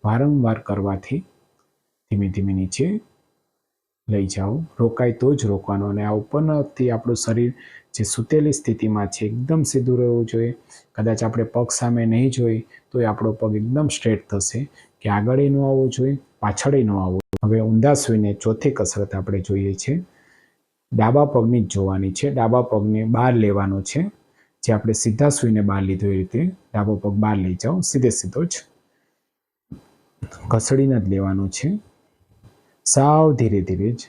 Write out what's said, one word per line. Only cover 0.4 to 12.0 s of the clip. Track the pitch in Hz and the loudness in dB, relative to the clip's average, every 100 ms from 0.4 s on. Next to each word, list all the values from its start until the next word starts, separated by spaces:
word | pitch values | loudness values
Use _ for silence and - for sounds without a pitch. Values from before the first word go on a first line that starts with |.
| 117 110 - | 2 0 -4
કરવાથી | 101 98 95 - 143 - _ _ _ _ _ _ _ _ | -4 -2 -4 -6 -8 -8 _ _ _ _ _ _ _ _
ધીમે | 101 98 | -2 -2
ધીમે | 98 98 | -2 -2
નીચે | 95 95 - 160 214 _ _ _ _ _ _ _ _ _ _ - | -2 -4 -2 -2 -4 _ _ _ _ _ _ _ _ _ _ -4
લઈ | 104 95 | -2 -2
જાઓ, | 98 98 135 165 - | -2 -2 -2 -4 0
રોકાય | 117 117 123 117 | 0 2 0 4
તો | 131 143 | 2 4
જ | 113 | 0
રોકવાનો. | 98 - 101 101 | -2 -2 -2 -2
અને | 101 104 | -2 0
આ | 107 | -2
ઉપરથી | - 147 156 151 143 - 127 | -2 -2 0 0 -2 -2 0
આપણું | 113 120 113 | 0 -2 -2
શરીર | - 113 120 123 - - _ | 0 0 0 -2 -20 -20 _
જે | - | -6
સૂતેલી | 104 - 113 156 151 139 | -4 -4 0 2 2 0
સ્થિતિમાં | - 107 110 104 101 | -2 -2 0 0 -2
છે, | - 107 | -4 -4
એકદમ | 113 131 160 | -4 0 0
સીધું | 139 135 127 123 | 0 0 0 2
રહેવું | 120 117 117 | 2 0 0
જોઈએ. | 117 117 120 _ - _ - | -2 -2 -4 _ -20 _ -4
કદાચ | 110 107 | -2 0
આપણે | 113 117 113 | -2 -2 -2
પગ | 120 120 | -2 -2
સામે | - 120 117 | -2 0 0